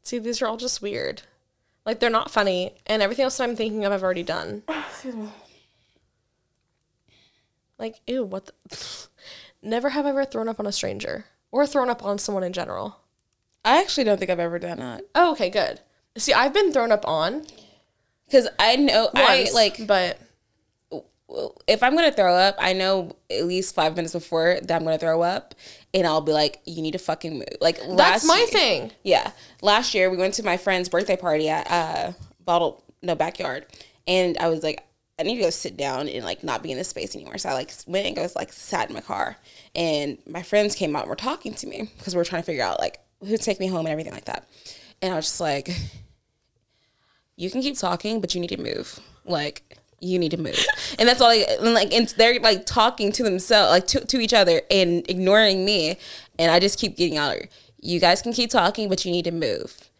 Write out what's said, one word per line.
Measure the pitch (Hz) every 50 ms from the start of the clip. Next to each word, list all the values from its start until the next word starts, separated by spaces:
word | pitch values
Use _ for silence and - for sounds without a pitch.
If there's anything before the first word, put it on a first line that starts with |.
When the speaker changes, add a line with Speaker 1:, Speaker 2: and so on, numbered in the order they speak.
Speaker 1:
See, | _ - 247 240
these | 220 233 240 -
are | 262
all | 220 220
just | 233 240 - - -
weird. | - 208 202 - - - - - - _ _ _ _ _ _ _ _ _ _ _ _
Like, | 214 220 220
they're | 247 240
not | 226 220 233 -
funny, | - 226 202 196 185 180 185 - - _ _
and | - 214 214
everything | 202 196 233 247 269
else | 262 262 -
that | 254
I'm | 240 240
thinking | 214 220 220 214 220 208
of, | 196
I've | 202 190
already | 190 185 185 170
done. | 175 - 160 175 165 175 208 208 -
Speaker 2:
<sighs> | -
Excuse | 320 320 294 - - - - 262 240
me. | 220 214 208 - - - _ _ _ _ _ _ _ _ _ _ _ _ _ _ _ _ _ _ _ _ _ _ _ _ _ _ _ _ _ _ _ _ _ _ _ _ _ _ _ _ _ _ _ _ _ _ _
Speaker 1:
Like, | 226 226 220 _ _
ew, | - 247 262 233
what | 196 190 190 -
the? | - _ _ _ - - - - - - - - _ _ _ - - -
<sighs> | - - - _ _
Never | - 208 226 240 240 285
have | 254 294 285
I | 285
ever | 277 277 277
thrown | 269 - 226 220 226
up | 220 -
on | 214
a | 202
stranger. | 202 - - - 98 - - - - - 214 _ _ _ _ _
Or | - 247 294
thrown | 285 - 277 247 247
up | 240 233 -
on | 202 202 208
someone | - - 208 190 185
in | 175
general. | 185 180 170 - 92 92 98 220 - _ _ _ _ _ _ _ _ _ _ _ _ _ _
Speaker 2:
I | 214 262 320
actually | 392 359 - 294 254
don't | 214 202 190
think | 196 185
I've | 180 170
ever | 170 170 170 170
done | 170 175 170 -
that. | - - 117 - - - _
Speaker 1:
Oh, | 302 349 349
okay, | 302 - 220 180
good. | 196 214 165 - - - _ _ _ _ _ _ _
See, | 226 - -
I've | 226 220 240 - 285
been | 415 403 370
thrown | 294 269 233 233
up | 220 208 -
on. | - 156 156 156 175 233 302 311 - - - - _ _ _ _ _ _ _ _ _ _ _ _ _
Speaker 2:
'Cause | - 269 226 - - -
I | 190 226 240
know, | 262 285 269 - 220 226 - -
I, | - 262 247 - 262
Speaker 1:
Once, | - - 202
Speaker 2:
like, | 233 220 202 - - 220
Speaker 1:
but | 202 202 185 180 175 - - - _ _ _ _ _ _ _ _ _ _ _ _ _ 160 156 - _ _ _ _ _ - - - - - _ _ -
Speaker 2:
if | 214 220
I'm | 247 254 285
gonna | 330 339 302
throw | 277 214 196 180 175
up, | 180 190 196 196 -
I | - 185
know | 185 190 185 190 196 190 175 - - _ _ _
at | 92 104 165
least | 175 180 185 190 - -
five | - 156 160 160
minutes | 175 165 165 -
before | 175 165 - 175 165 160 175 180 -
that | - 180 165
I'm | 165 160
gonna | 160 160 156
throw | 170 165 160 165
up, | 170 175 185 214 - - - _ - - - - - _ -
and | 190 175
I'll | 165 156 160
be | 151 151
like, | 156 151 151 147 - - _
"You | - 170 165
need | 160 156
to | 147 139
fucking | - - 160 - - 165 160
move." | 127 - - - -
Like, | - 165 170 -
Speaker 1:
That's | - -
Speaker 2:
last | - 214 294 359 - 226 269
Speaker 1:
my | 320 330 403
Speaker 2:
year | 480 466
Speaker 1:
thing. | - 427 330 240 190 139 117 - - _ _
Speaker 2:
Yeah. | 196 175 120 - - - - - - - _
Last | - 202 208 220 247 - -
year, | 202 185 185
we | 185
went | 180 185 190 202
to | -
my | 220 202 175
friend's | 185 - 202 190 185 180 180
birthday | - 175 208 214 190
party | 180 180 175 156 156 156 156
at, | 156 160 - -
uh, | 175 175 165 160 160 160 170 - 180 - - - _ _ _
Bottle, | - 170 175 170 147 - _ _ _ _ _
no, | - 175 165
Backyard, | 151 156 165 - - - 139 127 135 - _ - - - _ _ _ _ -
and | 185 185 185 180 170 -
I | - 170
was | 165 160 156
like, | 156 147 - - _ _ _ _ _ _ -
"I |
need | 165 185 233
to | 247
go | 202 165
sit | - - - - 95
down | 90 139 139 131 127 143 147
and, | - 120 117
like, | 87 92 -
not | - 156 123 107 -
be | 160
in | 131 127
this | 185 -
space | - - - - -
anymore." | - - - - -
So | - -
I, |
like, | 139 131 143 - - - -
went | - 170 196 202 180
and | -
goes, | 185 165 180 -
like, | - - -
sat | - - - - - 175 110 -
in | -
my | -
car, | - - - 95 - - - _ _ - - - - _ _
and | 156 170 165 156 147 147 147 131 - _
my | - 156 175
friends | 180 - - 208 208 208 202
came | - 190 156 147
out | 135
and | - -
were | 104
talking | - - 254 311 339 - 233 214
to | - - -
me | - - 220 214 _ -
'cause | - 196 180
we | 175
were | 170
trying | 170 180 165
to | 170
figure | - 160 135 117
out, | 90 - -
like, | - - - - _ _ _ _ -
who'd | 196 220 220
take | 220 226 196 196
me | 190 190
home | 185 170 160
and | 160
everything | 151 156 160 - -
like | - -
that. | - - - - _ _ - - - - - - - - _
And | - 185
I | 185
was | 156 156
just | - - -
like, | 175 151 139 139 - - 180 - - - - - - - _ _ _ _ _ _ _ _ _ _ _ _ _ _ _ _ _ _ _ _ _ _ _ _ _
"You | - 170 185
can | 185 254
keep | 254 285 277
talking, | - - 180 180 175 - 208 226 226
but | 190 180 -
you | 180
need | 175 175
to | 190 175
move." | - - - - - - - - - - - _ _
Like, | - 180 147 147 147 - - _ _ - _ _ _ _ _
"You | - 180 185 180
need | 175 160
to | 165
move." | 175 156 - - - - - 831 - - - - -
And | 220 233
that's | 247 -
all | 254 233
I, | 233 220 202 - 110 -
and, | 202 233 233
like, | 220 190 -
and | 170 226 233 - -
they're, | - 226 233 247 247
like, | - 220 208 185 -
talking | - - 240 214 240 254 - 214 202
to | 208 -
themselves, | 247 214 185 185 185 - 226 208 190 127
like, | 156 180 190 -
to, | - 269 -
to | - - 254
each | 226 220 240
other | 220 196 180 165 160 - -
and | 202 196 185 175 175 170 170 -
ignoring | 185 180 185 185 202 214 220 208 190 190 185
me. | 202 214 190 160 156 185 - - - - - - _ _ -
And | 165 170
I | 160 175
just | 185 202 - -
keep | - 196 -
getting | - 175 170 160
out, | 151 147 139 90 - - - _ - _ _ _ _
"You | - 160 175 170
guys | 185 170 180 196
can | - 240
keep | 233 240 240 226
talking, | - 233 170 185 208 - 214 202
but | 190 185 -
you | 185
need | 175 175 170
to | 175
move. | 170 165 156 120 95 - - - - - - _ _